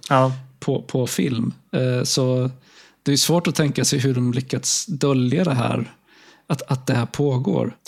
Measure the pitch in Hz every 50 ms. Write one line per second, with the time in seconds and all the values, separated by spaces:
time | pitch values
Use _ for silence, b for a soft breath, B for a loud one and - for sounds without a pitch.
0 | - - 143 131 131 131 131 - - - - _ - - 135 131 131 - - 135
1 | 123 117 - - 190 143 123 113 - - - - - _ - 151 127 127 123 123
2 | 123 - - - 131 127 127 127 127 131 131 b b b b b b b b b
3 | - - 143 139 - - 156 175 170 - 147 - 160 143 139 - 127 - - 143
4 | 123 139 131 127 123 123 117 131 127 - - 123 131 - - - - - 180 135
5 | - 143 139 131 123 123 127 165 185 170 139 123 117 117 - - 117 - - _
6 | b b b b b b b b b - 160 - - - 139 127 - - 131 120
7 | 117 104 - - 143 143 135 127 131 - 92 - 117 117 - - -